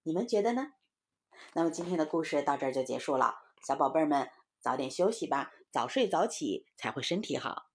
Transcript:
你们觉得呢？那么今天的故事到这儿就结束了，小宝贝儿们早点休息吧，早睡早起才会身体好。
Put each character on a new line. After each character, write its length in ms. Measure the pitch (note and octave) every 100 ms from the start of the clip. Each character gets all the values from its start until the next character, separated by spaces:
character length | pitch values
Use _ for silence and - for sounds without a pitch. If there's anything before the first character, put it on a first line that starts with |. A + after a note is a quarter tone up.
你 100 | D#3+
们 160 | E3+ A#3+
觉 140 | G#3
得 120 | G#3+
呢？ 200 | A#3+ C#4+ _ _ _ _ _ _ - -
那 100 | E3
么 60 | E3
今 160 | E3 E3+
天 140 | F3+
的 80 | D3+
故 160 | E3
事 180 | D#3 D3
到 160 | C#3+ C#3
这 80 | C3+
儿 60 |
就 100 | C3
结 160 | B2+ B2
束 180 | C#3 C3+
了， 200 | A#2+ - - _
小 120 | - C3+
宝 140 | C#3+
贝 100 | D#3
儿 80 | D#3
们 200 | C#3+ B2 - _ _
早 160 | B2 B2+
点 140 | C3
休 220 | - F#3+
息 160 | A3+ D#3
吧， 240 | C#3 C3 - _
早 160 | C#3+ A#2+
睡 220 | - A3
早 160 | D#3+ G#3+
起 400 | - C3+ F#2 _ -
才 120 | -
会 140 | C3
身 180 | A#2+ F3
体 160 | - C3
好。 300 | C3 - -